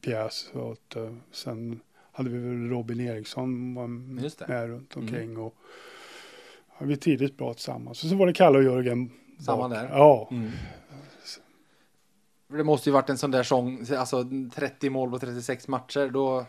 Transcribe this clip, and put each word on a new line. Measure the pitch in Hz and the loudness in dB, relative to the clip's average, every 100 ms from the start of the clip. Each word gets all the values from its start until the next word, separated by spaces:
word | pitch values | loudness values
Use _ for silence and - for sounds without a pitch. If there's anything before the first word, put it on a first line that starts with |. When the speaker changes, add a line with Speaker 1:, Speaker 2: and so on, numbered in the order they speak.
Speaker 1:
pjäs. | - 113 110 - - | -6 -4 -4 -8 -12
Så | 127 120 | -10 -10
att, | 113 - 117 | -12 -14 -12
eh, | 113 117 123 | -12 -14 -18
sen | - - 113 117 113 - _ _ | -14 -10 -8 -8 -10 -14 _ _
hade | - 127 | -8 -6
vi | 120 | -4
väl | 120 123 117 | -6 -6 -4
Robin | 123 117 120 | -4 -4 -4
Eriksson | 123 110 110 - 127 123 127 | -4 -6 -8 -6 -4 -4 -6
var | 123 120 120 127 127 | -8 -8 -10 -10 -8
Speaker 2:
Just | 143 - | -8 -8
det. | - | -6
Speaker 1:
med | 123 117 | -6 -6
runt | 120 135 139 | -10 -14 -10
Speaker 2:
Mm. | 113 | -8
Speaker 1:
omkring | 120 113 113 | -6 -8 -10
och, | 113 - - - - - - - - - - - _ - | -12 -14 -20 -20 -20 -20 -20 -20 -20 -20 -20 -20 _ -8
ja, | 139 | -4
vi | 143 | 0
trivdes | 175 131 135 - | 0 2 0 -4
bra | 127 | -8
tillsammans. | 117 - 123 120 123 | -8 -10 -10 -10 -8
Och | 160 | 0
så | 196 | 4
var | 180 | 4
det | |
Kalle | 175 175 135 | 8 10 10
och | |
Jörgen | 131 127 123 120 123 - - - | 8 4 0 -2 -4 -10 -20 -10
Speaker 2:
Samma | 139 120 123 | -2 -2 -2
Speaker 1:
bak. | 110 | -4
Speaker 2:
där. | 131 | 0
Speaker 1:
Ja. | 139 147 123 104 | 8 10 10 2
Speaker 2:
Mm. | 123 110 123 - - - 139 143 - - - _ _ _ _ _ _ _ _ _ _ - | -6 -6 -8 -12 -14 -20 -20 -20 -20 -18 -18 _ _ _ _ _ _ _ _ _ _ -8
För | 147 | -2
det | |
måste | 151 143 147 | 2 2 4
ju | |
varit | 139 135 | 4 4
en | 135 | 0
sån | 143 | 0
där | 131 | 2
sång, | 120 131 123 127 120 139 | 2 2 2 -4 -4 -4
alltså, | 123 131 123 135 123 | 0 -2 -2 -4 -8
trettio | - 139 - 139 | -6 -6 -4 -4
mål | 135 127 | -2 -2
på | 123 | -4
trettiosex | 127 123 120 123 - | -8 -6 -6 -6 -4
matcher, | 127 - 143 139 | -6 -4 -2 0
då, | 135 135 131 | 0 0 0